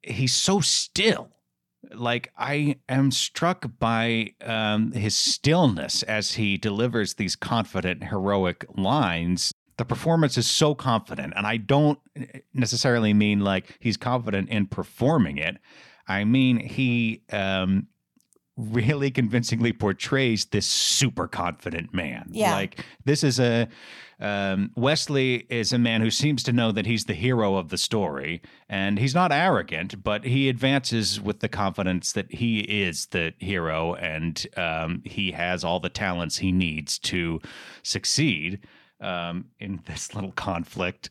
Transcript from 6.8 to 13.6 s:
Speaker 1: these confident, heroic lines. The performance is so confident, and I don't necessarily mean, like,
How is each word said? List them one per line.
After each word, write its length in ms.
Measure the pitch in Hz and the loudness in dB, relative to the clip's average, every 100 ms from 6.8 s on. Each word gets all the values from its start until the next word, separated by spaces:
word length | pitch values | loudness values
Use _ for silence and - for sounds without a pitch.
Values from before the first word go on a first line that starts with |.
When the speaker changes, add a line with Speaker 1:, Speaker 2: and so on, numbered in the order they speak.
| 120 113 98 | 0 0 -2
Speaker 1:
these 200 | - 95 | -2 -4
confident, 680 | - - 117 107 95 90 80 | -4 -2 -2 0 -2 -2 -4
heroic 600 | 82 101 98 101 92 87 - | -4 -2 0 2 2 -2 -10
lines. 760 | - 95 147 98 85 85 90 - - _ - | -2 0 2 2 0 0 0 -2 -6 _ -8
The 80 | |
performance 520 | 123 123 165 165 147 131 | -4 -2 0 2 2 2
is 80 | - | 0
so 280 | - 151 | 4 2
confident, 580 | 147 131 113 - - - | 2 0 0 -2 -10 -6
and 120 | - 104 | -4 -2
I 100 | 117 | -2
don't 420 | 98 139 151 147 _ - - 135 _ | 4 4 6 2 _ -14 -14 -14 _
necessarily 600 | 139 117 120 135 120 107 | -2 0 2 2 4 6
mean, 260 | 104 104 104 | 6 6 4
like, 360 | 101 95 | 2 0